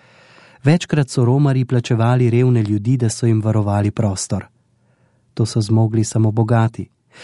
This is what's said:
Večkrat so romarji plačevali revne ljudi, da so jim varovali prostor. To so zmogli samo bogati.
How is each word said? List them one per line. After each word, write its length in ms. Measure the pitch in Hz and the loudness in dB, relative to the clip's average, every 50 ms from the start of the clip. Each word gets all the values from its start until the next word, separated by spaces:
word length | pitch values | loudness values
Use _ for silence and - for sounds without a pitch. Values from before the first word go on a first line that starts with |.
| _ _ _ _ - - - - - - - - - | _ _ _ _ -20 -20 -20 -20 -20 -20 -20 -2 2
Večkrat 460 | 135 165 175 - - - 151 139 - | 2 2 2 0 -2 -2 -2 -2 -2
so 160 | - 139 120 | 0 0 0
romarji 400 | 117 127 139 147 139 135 131 127 | 2 2 2 2 2 2 0 -2
plačevali 640 | 123 127 120 117 - 123 110 113 120 123 127 123 117 | 0 -2 -4 0 0 0 0 2 2 2 2 2 2
revne 340 | 113 120 127 127 123 117 107 | 2 2 2 2 2 2 2
ljudi, 340 | 104 107 104 101 120 135 | 0 -2 -2 0 -2 0
da 120 | 123 120 110 | 0 0 -2
so 180 | - - - | -2 0 0
jim 140 | 117 110 107 | 0 0 2
varovali 500 | 104 110 107 110 104 101 101 104 101 104 | 0 0 0 0 0 0 -2 0 -2 -2
prostor. 560 | - - 107 104 95 92 - - 107 95 - - _ _ _ _ _ _ _ _ _ _ _ _ _ _ _ _ _ | -2 -2 -2 -2 -4 -6 -6 -6 -6 -6 -6 -10 _ _ _ _ _ _ _ _ _ _ _ _ _ _ _ _ _
To 120 | - 113 | -4 -4
so 160 | 107 - 120 | -2 -2 -4
zmogli 420 | 104 101 110 113 113 107 110 110 107 | -2 0 2 2 2 2 0 -2 -2
samo 280 | - - 113 110 110 | -2 0 0 0 0
bogati. 560 | 107 120 110 107 120 113 113 113 - - - - _ _ _ _ _ - | 0 0 0 0 2 0 0 -2 -4 -8 -14 -14 _ _ _ _ _ -20